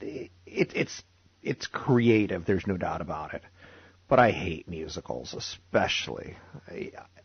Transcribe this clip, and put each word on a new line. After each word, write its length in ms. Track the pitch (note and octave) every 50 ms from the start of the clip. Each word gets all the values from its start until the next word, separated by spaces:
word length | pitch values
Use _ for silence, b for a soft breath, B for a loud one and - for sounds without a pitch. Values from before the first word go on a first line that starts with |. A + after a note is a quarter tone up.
It, 300 | - - - - - - _ _ _ - - - - - -
it's, 280 | - D3+ - - - - _ _ _ _ _ _ _ -
it's 240 | C#3+ C3+ - -
creative, 800 | - - - - - C3 A#2+ A#2 A#2 A2 A2 G#2 F#2 F#2+ F2+ D#2+
there's 200 | - G2+ F2+ -
no 120 | G#2 F#2+ F2
doubt 240 | F2 E2 D#2+ D#2+ D2+
about 320 | D2 D#2 D2+ D2+ D#2+ -
it. 80 | - - - b b b b b b b b b b _ -
But 100 | C#3 B2
I 120 | B2 A2
hate 360 | F#2 D2 - F2+ E2 - -
musicals, 680 | - F2 D#2+ D#2 D#2 - E2 - - A1+ B1 B1+ - -
especially. 1040 | - - - - - _ _ - A2 G2 - - - - - A#1 - - - - - B B B C#3+ -
I, 260 | - - - - - - - - - _ _ _